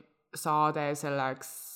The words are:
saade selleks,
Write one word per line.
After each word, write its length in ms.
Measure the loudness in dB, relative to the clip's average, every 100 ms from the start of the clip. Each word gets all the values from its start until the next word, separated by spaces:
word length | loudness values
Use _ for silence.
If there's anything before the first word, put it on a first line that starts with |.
| -20 _ _
saade 540 | -6 0 4 4 4 0 0
selleks, 540 | 0 0 0 -2 -8 -12 -14